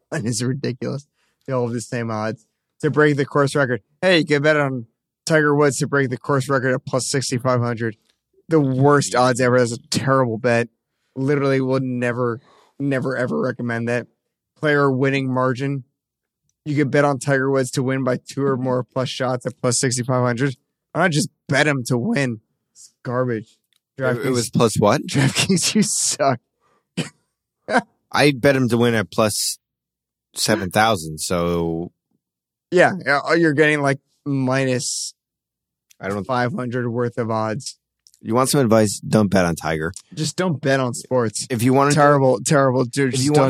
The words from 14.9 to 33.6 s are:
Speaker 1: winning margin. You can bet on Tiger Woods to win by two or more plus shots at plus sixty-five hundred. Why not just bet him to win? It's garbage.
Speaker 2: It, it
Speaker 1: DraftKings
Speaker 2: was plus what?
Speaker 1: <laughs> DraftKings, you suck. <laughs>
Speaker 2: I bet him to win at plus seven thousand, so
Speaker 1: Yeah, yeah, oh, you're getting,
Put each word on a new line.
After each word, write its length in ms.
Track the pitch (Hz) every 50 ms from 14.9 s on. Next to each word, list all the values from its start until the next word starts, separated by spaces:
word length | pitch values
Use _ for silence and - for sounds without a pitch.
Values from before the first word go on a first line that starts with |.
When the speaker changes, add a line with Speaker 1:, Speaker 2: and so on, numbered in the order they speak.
Speaker 1:
winning 400 | 131 127 139 139 135 139 135 131 127
margin. 500 | 127 127 131 127 120 139 139 143 135 123 _ _ _ _ _ _ _ _ _ _ _ _ _ _ _ -
You 100 | 151 143
can 140 | 143 147 131
bet 160 | 135 147 143
on 120 | 143 143 123
Tiger 300 | - 143 139 135 131 139
Woods 220 | 139 135 131 127
to 120 | - 143 123
win 200 | 127 135 135 131
by 140 | 127 123 -
two 260 | _ - - 135 139
or 140 | 139 135 123
more 260 | 127 131 127 127 123
plus 260 | - - 131 127 123
shots 360 | - - 131 123 131 123 -
at 140 | 123 - _
plus 180 | - 127 117 -
sixty-five 440 | - 127 117 127 117 131 127 127 123
hundred. 320 | 123 120 113 143 139 127 _ _ _ _ _ _ _
Why 100 | - 151
not 100 | 175 190
just 180 | 139 147 107 - _ _ _ -
bet 200 | 143 135 147 151
him 160 | 143 131 120
to 120 | - 131 120
win? 440 | 120 220 233 143 139 123 113 110 _ _ _ _ _ _
It's 220 | _ - - - _ _ -
garbage. 540 | 127 120 127 131 127 117 107 110 _ _ _ _ _ _ _ _ _ _ -
Speaker 2:
It, 60 | 131
it 140 | 127 123 120
Speaker 1:
DraftKings 140 | - 139
Speaker 2:
was 180 | 127 120 117 -
plus 300 | - - 120 107 - -
what? 220 | 104 101 117 -
Speaker 1:
<laughs> 60 | - -
DraftKings, 680 | - 143 135 139 - - - - 196 170 - - -
you 80 | 220 196
suck. 560 | - - - - - - - 147 135 123 - _ _ _ _ _ _ _ _ _ _ - - - - - _ _ _ _ _ _ _ _ _ _ -
<laughs> 160 | 220 254 - _ _ _ _ _
Speaker 2:
I 200 | - - 135 151
bet 240 | 139 120 120 143 135
him 120 | 131 131 113
to 80 | 120 117
win 160 | 120 120 117
at 160 | 110 98 -
plus 480 | - - 110 107 - - - - - - _ _ _ _ _ _ _ _ _ _ _ _ _ _ -
seven 340 | - - - 107 98 98 87
thousand, 480 | - 90 95 113 107 85 80 80 78 76
so 720 | - - 92 87 85 87 87 85 85 85 82 82 87 - _ _ _ _ _ _ _ _ _ _ _ _ _ _ _ -
Speaker 1:
Yeah, 220 | 170 180 160 135 - 87 -
yeah, 140 | 127 143 139 135
oh, 100 | 131 160
you're 200 | 170 170 160 143
getting, 280 | 143